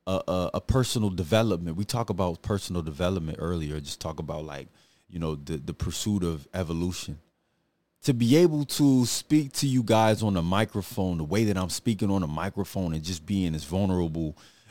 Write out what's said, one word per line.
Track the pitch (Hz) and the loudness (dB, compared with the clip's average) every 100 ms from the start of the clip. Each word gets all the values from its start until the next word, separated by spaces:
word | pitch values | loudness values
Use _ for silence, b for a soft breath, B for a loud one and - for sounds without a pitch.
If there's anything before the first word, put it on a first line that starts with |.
| - | -4
a, | 95 - | -2 0
a, | 90 87 95 | -2 0 -2
a | |
personal | - 131 120 117 104 | 0 2 2 0 0
development. | 90 78 110 113 87 85 82 | -2 2 4 4 0 -2 -4
We | 104 | -2
talk | 120 110 | -2 -2
about | 92 90 82 | -2 -2 -2
personal | - 101 - 90 | -4 -4 -2 -4
development | 80 71 90 95 80 - | -4 -2 -2 0 -4 -6
earlier, | 85 87 73 76 | -4 -4 -4 -6
just | 71 - | -8 -10
talk | 82 73 | -8 -8
about, | 78 76 78 | -8 -8 -10
like, | 71 67 b b b _ | -12 -16 b b b _
you | 87 | -6
know, | 80 76 | -4 -4
the, | 71 78 | -6 -6
the | 78 | -6
pursuit | 78 - - 107 101 | -6 -6 -4 -2 0
of | 87 78 - | 0 -4 -6
evolution. | 92 82 82 90 90 - 73 _ _ _ _ _ _ _ _ | -6 -4 -2 -4 -4 -10 -12 _ _ _ _ _ _ _ _
To | - | -2
be | 117 117 151 | 2 6 6
able | 175 151 | 6 4
to | 139 - 139 131 117 | -2 2 6 6 4
speak | - - 151 139 | -2 2 2 2
to | - 139 | -2 2
you | 127 | 2
guys | 110 110 110 104 | 4 6 6 4
on | 107 92 | 2 2
a | |
microphone, | 85 95 110 104 - - 92 85 | 2 2 0 -2 -4 -2 -2 -2
the | |
way | 76 101 110 | 0 2 2
that | 95 | 0
I'm | 90 | -2
speaking | - 120 101 101 | -2 -2 0 0
on | 98 | 0
a | 76 | 0
microphone | 78 95 101 92 98 87 | -4 -4 -6 -6 -4 -2
and | 80 | -4
just | 80 85 78 | -4 -8 -2
being | 101 90 | 0 0
as | 78 73 | -2 -2
vulnerable, | 92 98 90 85 82 78 - B B B | 0 2 2 0 -2 -4 -6 B B B